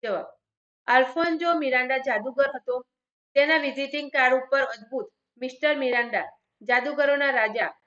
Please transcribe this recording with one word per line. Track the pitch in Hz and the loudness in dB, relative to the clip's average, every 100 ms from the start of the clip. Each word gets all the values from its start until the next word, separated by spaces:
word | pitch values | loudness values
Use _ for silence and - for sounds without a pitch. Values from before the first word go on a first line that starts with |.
જવાબ, | 233 190 - - _ _ _ _ - | -4 -6 -6 -16 _ _ _ _ 2
આલ્ફોન્સો | 254 262 - 339 330 339 | 4 4 0 -2 0 0
મિરાન્ડા | 339 285 254 247 262 | 0 2 0 0 -2
જાદુગર | 262 220 226 254 277 | -2 -4 -4 0 0
હતો. | - - 247 247 _ _ _ _ - | 0 -6 -6 -6 _ _ _ _ 2
તેના | 294 320 | 4 2
વિઝિટિંગ | 285 240 277 294 285 | 0 -4 -6 -6 -4
કાર્ડ | 277 254 | 2 4
ઉપર | 262 254 269 | 2 2 0
અદ્ભુત | 262 214 208 262 214 _ _ _ | 0 -6 -10 -8 -8 _ _ _
મિસ્ટર | 254 262 302 294 | -10 -2 0 0
મિરાન્ડા, | 262 247 240 208 170 - _ _ | 0 0 0 -4 -6 -12 _ _
જાદુગરોના | 208 247 254 285 285 285 277 | 0 0 0 0 2 2 2
રાજા | 254 220 220 175 - | 2 0 -2 -6 -6